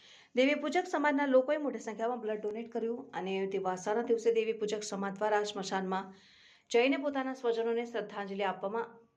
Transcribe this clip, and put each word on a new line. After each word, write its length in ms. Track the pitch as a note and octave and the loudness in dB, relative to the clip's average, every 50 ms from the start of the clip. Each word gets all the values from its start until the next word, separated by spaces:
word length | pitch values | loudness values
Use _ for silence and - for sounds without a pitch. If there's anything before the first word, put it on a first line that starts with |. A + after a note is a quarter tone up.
| - - - - - _ - | -20 -20 -20 -20 -20 _ 2
દેવી 200 | A#3+ C4 C#4+ D4 | 4 4 4 4
પૂજક 320 | - C#4 D4+ D4 F4+ F4+ | 2 0 0 0 0 0
સમાજના 400 | F4+ - D4+ C#4+ D4 C#4 C#4+ C#4+ | 2 0 2 2 2 4 2 4
લોકોએ 320 | C4+ B3+ C4 B3+ C#4 D4+ D#4 | 6 6 6 6 4 0 0
મોટી 200 | D4 B3+ A3+ A3 | 0 -2 -4 -4
સંખ્યામાં 420 | - A3+ G#3 G3+ A3+ A#3+ B3 A#3 | -6 -8 -4 -2 -2 -2 -2 -2
બ્લડ 200 | G#3 G#3+ G#3+ G3+ | -2 -4 -4 -2
ડોનેટ 320 | G3+ G#3 G#3 A3+ A#3 A#3 | -4 -4 -6 -6 -8 -6
કર્યું 380 | - A#3 A3 A3+ A#3 C4 C4+ - - | -4 -4 -2 -2 -4 -4 -8 -10 -8
અને 320 | F3+ F3+ F#3+ F#3+ F#3+ G3 | -6 -4 -4 -2 -2 -2
દિવાસાના 560 | F#3+ G3+ F#3 F#3 F#3 F#3 F3+ - G#3 G#3+ A#3 | -2 -2 -2 -2 -2 -2 -2 -2 0 0 0
દિવસે 300 | A#3 A#3 A#3 A3+ - A#3 | 2 2 0 2 4 2
દેવી 200 | A3+ A3+ A3 A3+ | 2 4 2 0
પૂજક 300 | A3 A3 G#3+ G3+ A3 G#3 | -2 -2 -2 -2 -2 -4
સમાજ 320 | G#3 - G#3 G3 G3 G3 F#3+ | -4 -6 -4 -4 -4 -4 -2
દ્વારા 300 | G3 G#3+ G#3+ G#3 G#3 G#3 | -2 0 2 2 2 2
સ્મશાનમાં 680 | G#3 G#3 G3+ F#3+ - G#3 F#3+ F#3+ F#3 F#3+ F#3+ G3 - - - - - - - - - - _ _ _ | 0 -2 -4 -4 -2 -2 -2 0 0 -2 -2 -4 -6 -14 -20 -20 -20 -20 -20 -20 -20 -20 _ _ _
જઈને 240 | - A#3 B3 C#4 D#4+ | 4 4 6 6 4
પોતાના 380 | C#4+ C#4+ C#4+ C#4 C4+ C4 C4 C4 | 2 0 -2 -2 -2 -2 -4 -6
સ્વજનોને 520 | B3+ B3 A#3 A3+ A3+ A3+ A#3 A3+ A#3 A#3+ | -2 0 0 0 2 0 0 0 0 -2
શ્રદ્ધાંજલિ 560 | A#3 A#3+ G#3+ G#3 G#3 - G3+ G3+ F#3+ G3 G3 | -2 -4 -6 -6 -6 -6 -8 -6 -6 -2 0
આપવામાં 440 | G3+ F#3+ F#3 F#3+ G3 G3 G#3+ A#3 A#3 - - - - _ _ | 0 0 0 -2 -4 -4 -4 -4 -6 -6 -10 -18 -20 _ _